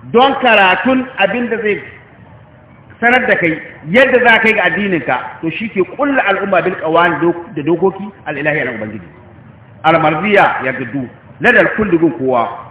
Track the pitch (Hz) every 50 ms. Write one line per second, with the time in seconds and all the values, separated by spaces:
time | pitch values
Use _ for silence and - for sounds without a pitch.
0 | - - 139 226 262 277 269 - 262 247 220 208 196 185 185 - - 247 262 262
1 | 247 - - - 196 190 208 247 240 226 226 214 214 214 196 156 - - - -
2 | - - - - - - - - - - - - - - - - - - - -
3 | 226 240 247 254 254 233 190 - - 165 156 - - - - - - 151 175 247
4 | 269 254 262 240 240 240 226 233 233 226 214 208 185 175 202 202 208 196 180 156
5 | 131 - 127 123 117 - - - - 165 156 - 220 220 - 196 180 - - -
6 | 285 285 277 254 - 202 196 185 196 202 190 175 156 180 185 - 147 160 160 170
7 | 175 175 165 139 165 175 170 - - - - 156 139 151 175 160 185 190 - 185
8 | 202 214 - - - 156 151 139 147 151 147 156 139 127 117 104 107 107 104 107
9 | 87 78 - - - - - - - - - - - - - - - 156 165 160
10 | 156 151 151 156 185 214 202 190 170 - - - 127 131 127 127 131 117 107 139
11 | 123 110 - - - - - - 156 233 247 214 175 - - - 214 196 170 160
12 | 165 160 - - 131 131 127 117 113 104 - - - -